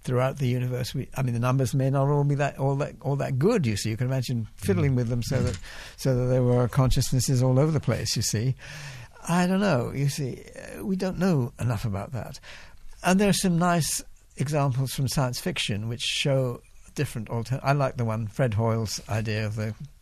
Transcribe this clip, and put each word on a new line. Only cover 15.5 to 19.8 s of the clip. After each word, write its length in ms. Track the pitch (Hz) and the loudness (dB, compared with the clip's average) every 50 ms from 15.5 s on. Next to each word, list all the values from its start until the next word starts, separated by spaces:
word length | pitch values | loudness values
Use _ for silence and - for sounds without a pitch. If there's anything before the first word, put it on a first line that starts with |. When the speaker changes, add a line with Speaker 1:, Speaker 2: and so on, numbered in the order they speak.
| 135 - - - 110 98 107 113 | -4 -4 -2 -2 -2 -4 -2 -4
Speaker 1:
which 140 | 120 113 - | -6 -4 -4
show 600 | - - - - 151 135 135 131 123 120 - - - - - - - - | -4 -2 0 0 2 2 2 2 0 -4 -8 -12 -20 -20 -20 -20 -14 -4
different 340 | - 147 - - 127 107 - | -4 -4 -4 -4 -8 -8 -4
alter-, 320 | - 117 113 117 127 139 - | -4 -6 -2 -2 -4 -2 2
I 100 | 135 143 | 2 2
like 240 | 147 139 131 - | 2 2 0 0
the 80 | - 120 | -2 -2
one, 240 | 113 110 110 117 104 | 0 0 -2 -4 -6
Fred 260 | - - 139 123 104 | -2 0 0 2 2
Hoyle's 460 | 98 113 117 113 113 113 101 - - - - | 2 2 2 2 0 0 -2 -4 -8 -6 -4
idea 360 | 104 110 110 113 107 107 110 | -2 -2 0 0 -2 -2 -2
of 100 | 104 104 | -2 -2
the 180 | 113 107 107 107 - | -4 -4 -4 -6 -8